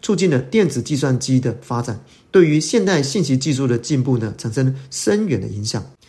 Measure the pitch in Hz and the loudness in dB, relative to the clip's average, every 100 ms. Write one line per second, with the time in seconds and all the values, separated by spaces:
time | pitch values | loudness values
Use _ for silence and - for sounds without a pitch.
0 | - 180 185 135 - 220 175 127 117 143 | -2 2 2 2 2 2 2 0 -4 -2
1 | 143 127 - 127 120 104 - 120 117 104 | 0 0 2 0 0 -6 -6 -6 -4 -8
2 | - - _ 196 165 151 156 240 196 170 | -12 -20 _ 4 6 4 2 0 2 2
3 | 135 214 147 143 156 135 135 120 - 139 | 0 -2 0 0 0 0 0 -2 0 -2
4 | 127 123 107 98 117 117 131 131 - - | 0 0 -2 -6 -6 -2 0 -2 -10 -4
5 | - 208 214 110 110 101 107 110 - - | 0 0 0 -2 -4 -6 -6 -6 -8 -18